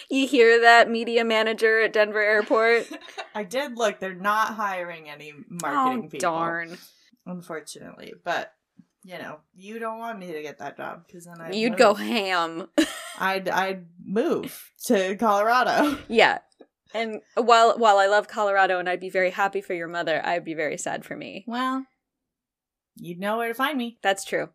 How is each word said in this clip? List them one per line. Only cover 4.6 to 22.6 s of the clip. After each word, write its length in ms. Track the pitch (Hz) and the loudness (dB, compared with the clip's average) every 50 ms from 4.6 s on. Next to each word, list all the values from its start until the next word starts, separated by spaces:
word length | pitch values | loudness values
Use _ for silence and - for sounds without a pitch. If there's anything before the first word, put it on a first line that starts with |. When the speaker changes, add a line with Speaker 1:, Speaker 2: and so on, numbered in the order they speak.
| 214 196 190 180 175 175 170 160 156 151 | -4 -4 -4 -6 -8 -10 -12 -14 -16 -18
Speaker 2:
any 220 | 147 147 147 151 147 143 - - | -18 -18 -18 -18 -20 -20 -18 -14
marketing 560 | 175 175 160 147 285 285 262 262 262 233 180 | -12 -8 -6 -4 -2 0 0 0 -2 -4 -6
Speaker 1:
Oh, 40 | 147 | -8
Speaker 2:
people, 100 | - 143 185 175 | -8 -4 -4 -2
Speaker 1:
darn. 480 | 165 165 165 165 170 170 170 165 175 - - - _ _ _ _ _ _ _ | -2 -2 -2 -4 -4 -6 -8 -10 -14 -18 -20 -20 _ _ _ _ _ _ _
Speaker 2:
unfortunately. 880 | 180 180 175 170 - 165 156 151 - - - - - - - - - - - _ | -14 -14 -14 -12 -12 -14 -14 -14 -16 -18 -18 -18 -20 -20 -20 -20 -20 -20 -12 _
But, 280 | 175 165 135 - - _ _ _ _ _ - - _ _ _ - | -6 -6 -6 -6 -8 _ _ _ _ _ -20 -20 _ _ _ -20
you 160 | 180 180 160 | -18 -16 -14
know, 220 | 139 - 151 156 _ _ _ | -14 -14 -16 -16 _ _ _
you 240 | 180 190 202 220 226 | -20 -16 -14 -12 -10
don't 200 | 226 226 220 226 | -8 -10 -10 -10
want 200 | 233 233 220 196 | -10 -10 -10 -10
me 140 | 180 180 156 | -12 -12 -10
to 100 | 151 151 | -10 -10
get 160 | 147 - - | -12 -14 -14
that 180 | - 143 - | -14 -14 -12
job 300 | - - - - 170 - _ | -12 -12 -12 -12 -14 -18 _
'cause 140 | - 175 - | -20 -20 -20
then 160 | 175 175 165 | -20 -20 -16
I'd 140 | 165 175 190 | -12 -8 -4
Speaker 1:
You'd 180 | 220 220 240 220 | -2 -2 0 4
Speaker 2:
move. 60 | - | 6
Speaker 1:
go 160 | 240 202 208 | 6 6 6
ham. 720 | 202 208 208 240 226 196 190 185 175 170 165 165 165 190 - _ 294 294 - - | 2 -2 -4 -2 -2 -2 0 0 0 0 -2 -4 -8 -10 -2 _ 0 0 0 -2
<laughs> 240 | - - - - - | -8 -14 -14 -8 -4
Speaker 2:
I'd, 300 | 185 190 196 190 185 175 | -2 -2 -2 -2 -2 -2
I'd 380 | - 180 190 190 190 185 - - _ - - | -2 0 -2 -2 -4 -8 -12 -18 _ -18 -10
move 680 | - 190 220 285 339 220 127 - - - - - - _ - - | -4 -2 -2 0 0 0 -2 -4 -6 -10 -14 -18 -20 _ -8 -2
to 300 | - 240 196 185 190 202 | 2 2 2 2 0 -2
Colorado. 840 | 185 233 220 202 202 208 226 240 254 240 190 143 - 294 294 269 - - | 0 2 2 4 4 4 4 4 4 4 2 2 2 2 2 0 -4 -6
<laughs> 40 | - | 0
Speaker 1:
Yeah. 300 | 226 220 180 127 87 - - _ _ _ - _ _ _ _ _ - | 4 6 6 6 4 0 -6 _ _ _ -20 _ _ _ _ _ -6
And 260 | 220 226 220 220 - - _ _ | -6 -6 -6 -6 -10 -14 _ _
while, 420 | 214 247 220 233 226 226 226 - | 0 4 6 8 8 8 6 4
while 220 | - 233 220 196 196 | 4 4 6 6 6
I 80 | 196 | 6
love 220 | 196 208 208 202 - | 4 4 2 0 0
Colorado 500 | - 220 208 202 196 196 190 180 185 180 | -2 -2 0 2 2 4 2 2 2 0
and 100 | 175 180 | -2 -2
I'd 120 | 180 180 | -4 -4
be 100 | 185 185 | -6 -4
very 200 | 180 190 185 180 | -2 0 0 0
happy 300 | 185 214 196 196 196 196 | 0 0 -2 -2 -2 -4
for 140 | 196 - 180 | -6 -6 -6
your 140 | 170 170 165 | -8 -8 -6
mother, 340 | 170 175 165 165 156 147 - | -6 -6 -4 -2 -2 -2 -2
I'd 200 | - 175 175 165 | -2 -2 -2 -4
be 100 | 165 156 | -6 -6
very 240 | 156 156 139 151 - | -4 -4 -4 -4 -6
sad 260 | - - 156 147 - | -6 -8 -8 -8 -10
for 100 | - - | -12 -12
me. 280 | - - - 90 202 - | -12 -12 -14 -14 -14 -12
Speaker 2:
Well, 380 | 233 233 247 254 262 262 262 269 - _ _ _ _ _ _ _ _ _ _ _ _ _ _ | -10 -6 -4 -4 -4 -4 -6 -8 -12 _ _ _ _ _ _ _ _ _ _ _ _ _ _